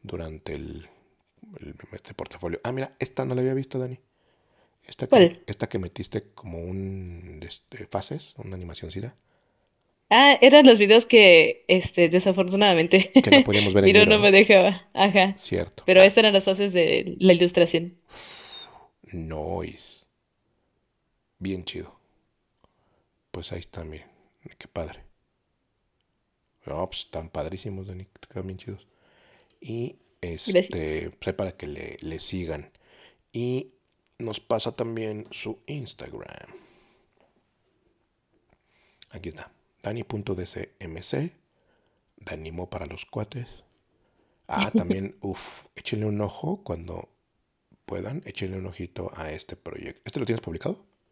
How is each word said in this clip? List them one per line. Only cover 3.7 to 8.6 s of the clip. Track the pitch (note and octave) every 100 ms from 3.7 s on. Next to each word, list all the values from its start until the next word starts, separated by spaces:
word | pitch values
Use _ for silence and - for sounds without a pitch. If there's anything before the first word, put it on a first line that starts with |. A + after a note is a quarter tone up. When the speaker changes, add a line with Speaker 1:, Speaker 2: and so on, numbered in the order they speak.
| C3
Speaker 1:
Dani. | B2+ B2+ _ _ _ _ _ _ _ _ -
Esta | - B2
que, |
Speaker 2:
¿Cuál? | B3+ F3 - -
Speaker 1:
esta | G2 A2
que | G#2+
metiste | F2+ - G2 G#2+ -
como | - G2 E2+
un, | E2+ F#2+ F#2+ F#2+ F2+ E2+ E2+ D#2
este, | F2 - _ - E2+
fases, | G2 - D3 - -
una | F#2+
animacioncita. | F#2